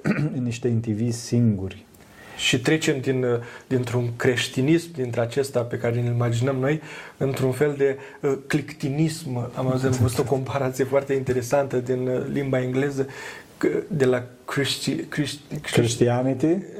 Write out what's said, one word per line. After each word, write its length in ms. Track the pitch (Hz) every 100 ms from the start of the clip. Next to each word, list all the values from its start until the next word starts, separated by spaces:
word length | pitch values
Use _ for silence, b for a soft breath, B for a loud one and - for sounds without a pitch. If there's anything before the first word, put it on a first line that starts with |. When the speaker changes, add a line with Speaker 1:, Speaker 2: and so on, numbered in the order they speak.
| -
Speaker 1:
<clears throat> 280 | 202 151 135
în 60 |
niște 260 | 120 117 123
indivizi 520 | 117 113 104 120 117
singuri. 640 | - 120 120 98 92 - - B B B B B
Speaker 2:
Și 240 | - 131
trecem 400 | 123 156 156 139
din, 220 | 127 131
uh, 140 | 123 117 B B B
dintr-un 440 | 131 120 123 120 120
creștinism, 720 | 127 120 - - 135 170 170
dintre 260 | 135 120 117
acesta 400 | 113 143 135 120
pe 160 | 120 120
care 240 | 120 120
ne 80 | 120
imaginăm 480 | 120 120 117 135 131
noi, 240 | 135 156 B B B B
într-un 360 | 135 131 131
fel 220 | 123 147 139
de, 200 | 139 135 B B
uh, 120 | 143 135 -
clictinism. 1040 | 151 - - 147 143 160 156 135 123 117 -
Am 100 | 131
auzit, 160 | 127 131
am 120 | 123
văzut 180 | 113 -
o 40 |
comparație 600 | 135 131 123 139 131 131
foarte 280 | - 135 131
interesantă 640 | 135 127 123 113 143 131 127
din, 300 | 123 127 127
uh, 120 | 127 139
limba 280 | 139 135 131
engleză, 460 | 127 131 143 135 135 B B B B -
că 120 | - - -
de 160 | 151
la 180 | 127 123 120 -
Christi-, 600 | - 143 135 - - 156 -
Christ-, 320 | - 139 - - 151
Speaker 1:
Christianity? 920 | - 123 117 - 120 123 131 120 156 190 -